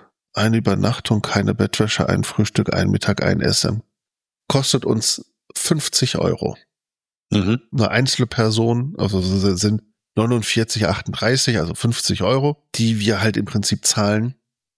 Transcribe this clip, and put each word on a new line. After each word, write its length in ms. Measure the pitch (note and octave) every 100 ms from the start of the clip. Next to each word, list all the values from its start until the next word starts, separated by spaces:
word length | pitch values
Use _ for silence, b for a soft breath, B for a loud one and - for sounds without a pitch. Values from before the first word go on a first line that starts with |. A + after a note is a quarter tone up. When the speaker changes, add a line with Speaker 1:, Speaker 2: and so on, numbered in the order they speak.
| - _ _
Speaker 1:
eine 240 | - G#2+ A2+
Übernachtung, 640 | G2+ G2 G2 B2 - G#2+
keine 320 | - - G2+
Bettwäsche, 560 | G#2 A2 - G#2+ - -
ein 140 | F#2+
Frühstück, 500 | G#2 - G#2+ - G#2+
ein 160 | F#2 F#2+
Mittag, 340 | G#2 - G2+
ein 160 | - F#2+
Essen. 440 | C2 - - G#2 - _ _ _ _ _ -
Kostet 360 | C#3 C3+ C3
uns 500 | - A2+ - - - _ _ -
fünfzig 600 | - D#3+ - - B2+ -
Euro. 400 | - - - - _ _ _ _ _ _ -
Speaker 2:
Mhm. 300 | G#2+ F#2 A#2+ -
Speaker 1:
Eine 200 | C#3 G#2
Einzelperson, 1040 | A2 C3 - B2 - A2 A2 A2+ A#2+ C3 F3+
also 240 | G2 G2+
sind 640 | F#2 F#2+ G2 F2+ G#2 G#2+ - _ _ -
neunundvierzig 720 | A2+ A#2+ G#2 - A2 A2+ G#2
achtunddreißig, 720 | G2 - G2+ G#2+ C3 - A2+
also 160 | E2 E2+
fünfzig 480 | A#2 A#2 - G2
Euro, 400 | F#2+ C3+ C#3+ D3 _ -
die 240 | A2+ A2
wir 220 | G#2 G2+
halt 160 | A2 G#2+
im 80 | G#2
Prinzip 400 | G#2+ G2 G#2 -
zahlen 500 | - G#2 G#2+ A#2 C3 _ _ _